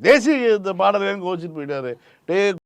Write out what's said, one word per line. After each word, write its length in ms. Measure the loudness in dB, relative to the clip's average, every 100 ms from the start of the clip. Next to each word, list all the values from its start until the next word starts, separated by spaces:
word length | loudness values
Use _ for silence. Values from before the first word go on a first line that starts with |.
தேசிய 340 | 4 4 4 2
கீதத்தை 340 | 2 0 -2 0
பாடலைன்னு 460 | 2 2 -2 -4 -6
கோச்சிட்டு 300 | -6 -8 -10
போயிட்டாரு. 380 | -8 -6 -8 -10 _ _ -4
டே, 280 | 0 0 -2